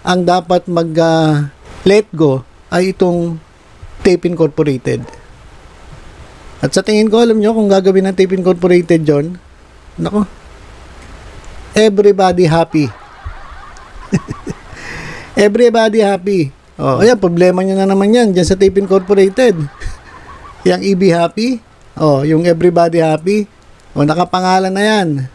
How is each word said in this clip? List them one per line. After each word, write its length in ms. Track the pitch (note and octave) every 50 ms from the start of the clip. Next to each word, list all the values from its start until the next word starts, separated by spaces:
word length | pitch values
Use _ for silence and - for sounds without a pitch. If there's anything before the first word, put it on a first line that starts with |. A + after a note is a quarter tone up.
ang 240 | - D#3+ F3+ F3+ F3+
dapat 400 | E3+ F3 F#3 E3+ F3 F#3 F3+ -
mag, 240 | - F3 E3+ E3+ E3 D#3
ah, 560 | D#3+ E3 E3 E3 D#3+ D#3+ D#3 D3+ D3 D3 C#3+ - - - - - - -
let 240 | F#3 G3 G#3+ G#3+ - -
go 240 | D#3 D#3+ D3 C3+ C3+ B2 - - - - - -
ay 240 | E3+ F3+ F#3+ F3+
itong 400 | - F#3+ F3+ F3 F3 E3+ E3+ E3 D#3+ D#3 - - _ _ - - - - - - -
Tape 240 | - G3+ F3+ E3+ -
Incorporated. 800 | F3 F3 - E3 D3+ D3 - D#3 D3 C3+ B2 - C#3+ B2 A#2+ B2 - - - - - - - - - - - - - - - - - - - - - - - - - - - - - - -
At 120 | - C#3 -
sa 120 | F#3 F#3+
tingin 240 | - G#3+ G#3+ A3 A3
ko, 120 | G3+ A3+
alam 200 | A#3+ A#3+ A3 A3
nyo, 160 | G#3 G#3 A3+
kung 120 | A3 G#3+ G3+
gagawin 400 | G3 F#3+ F#3 F#3+ F#3+ F#3+ F#3 F#3+
ng 80 | F#3+
Tape 200 | F#3 F#3+ F#3 F#3+
Incorporated, 680 | F#3+ F3+ F3+ F#3 F3 F3 F3+ F3+ F3 F3 E3 F3 E3 D#3+
John, 320 | D3 D3+ C#3+ C#3+ E3 F3+ F3+ - - - - - - - - - - -
nako, 320 | - E3 E3+ F#3+ G#3 G3+ - - - - - - - - - - - - - - - - - - - - - - - - - - - - - -
everybody 720 | G#3+ G#3+ A3 G3+ G3 G3+ G3+ G3+ G3 F#3+ F#3 F3+ F3+ F3+ D#3+
happy. 400 | D#3 E3 E3 E3 - D#3+ D3 B2+ G#2+ - - - - - - - - - - - - - - - - - - - - - - - -
<laughs> 1200 | E3 - - - - - - - - - - - - - - - - - - - - - - - -
Everybody 640 | G3+ G#3 G3+ A3 B3 A#3+ A3 A#3 A3 A3 G#3+ A3+ G#3+
happy. 480 | G3 G3 F#3 F3+ G3 G3+ F#3 D#3+ C3+ - _ _ _ - -
Oh, 240 | D3+ C#3 C3 B2 F#3
ayan, 160 | A3+ B3 G#3+
problema 400 | G3 F3 E3+ E3+ F3+ F3+ F#3 F#3
nyo 160 | F#3 F#3+ F#3+
na 80 | F#3+ F#3+
naman 280 | G3 G3 G3 G3 G3+ A3
yan, 200 | B3 A#3+ G#3+ F#3
dyan 160 | F3+ F3 D#3
sa 80 | F#3+
Tape 240 | F#3 G3 G3 F#3 G3
Incorporated. 760 | G3 F#3 F#3+ G3 F#3 F#3 G3+ G3 G3 G3 G3 - C4 A#3+ G3 E3 D3+ C#3+ - - - - - - - - -
<laughs> 560 | - - - - - - - - - - F3+
Yang 120 | F3+ F3+
E 120 | F#3+ G3 G3
B 60 | F3+ F#3+ F#3+ E3+
happy, 480 | E3+ E3+ E3+ - - A3 B3 C4 A3+ - _ _ _ - - - -
oh, 240 | D#3 D#3 C#3+ C3+ C#3
yung 240 | D3+ D#3+ D#3 E3+ F3
everybody 560 | E3+ D#3+ E3+ F3+ F3 E3+ E3+ E3+ E3 E3+ D#3+
happy, 400 | D#3+ D#3 D#3 D#3+ F#3 G3+ G#3+ G#3 G3+ _ _ - _ - - - - -
oh, 120 | - C#3+
nakapangalan 680 | D3 D#3 E3+ F3+ F3 - F#3 F#3 F#3 F#3 F#3 F#3+ F#3+ F#3+
na 120 | G3 G3+
yan. 240 | G#3+ A3 G#3 F#3+ E3 D3+ C#3 C3 C3 -